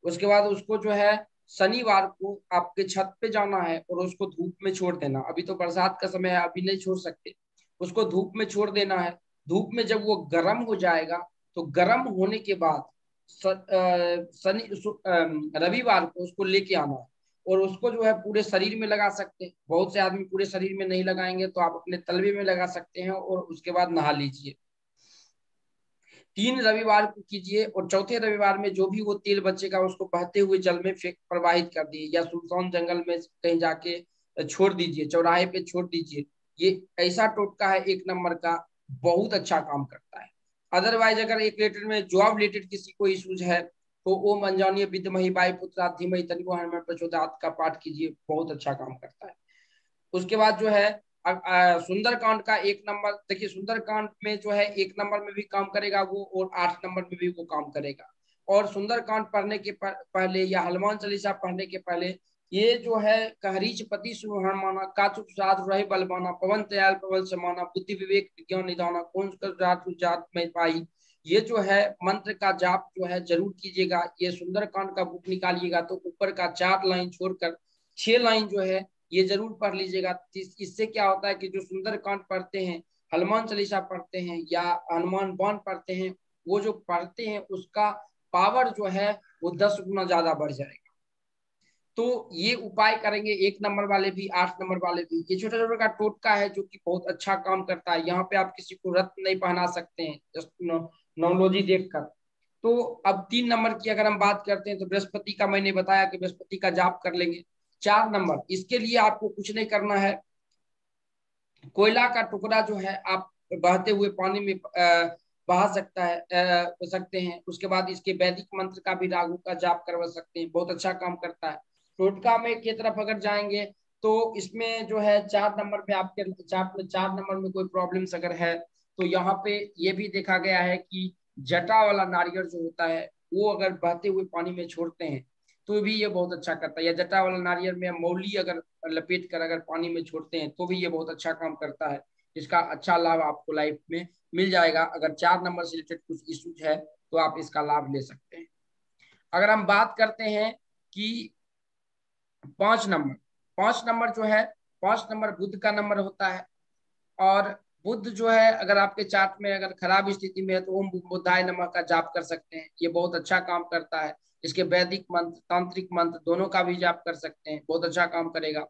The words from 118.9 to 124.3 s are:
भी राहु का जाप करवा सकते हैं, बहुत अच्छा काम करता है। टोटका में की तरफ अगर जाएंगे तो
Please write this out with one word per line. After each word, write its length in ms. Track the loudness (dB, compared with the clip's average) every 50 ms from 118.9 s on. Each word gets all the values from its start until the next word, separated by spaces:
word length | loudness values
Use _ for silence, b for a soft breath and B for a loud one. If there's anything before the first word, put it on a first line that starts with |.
| -2
भी 140 | -2 -2
राहु 300 | -2 0 -2 -2 -2 -4
का 160 | -8 _ -6 -4
जाप 300 | -2 2 0 0 0 -2
करवा 200 | -6 -4 -4 -4
सकते 320 | -6 -6 -12 -18 _ _ -8
हैं, 120 | -8 -2
बहुत 200 | -2 -2 -2 -2
अच्छा 220 | -6 -4 -2 -4 -2
काम 220 | -2 -4 -6 -6
करता 340 | -6 -8 -10 -8 _ -6 -6
है। 100 | -6 -8 -16 _ _ _ _ _ _
टोटका 400 | 0 0 2 2 2 2 4 4
में 240 | 4 2 0 -4 -2
की 100 | -4 -6
तरफ 240 | -4 -2 -2 -2 -2 -2
अगर 200 | -2 -2 -4 -2
जाएंगे 460 | 0 0 0 0 0 -2 -2 -4 -4 -6 -10 _ _ _ _ _
तो 320 | 2 2 4 4 2 0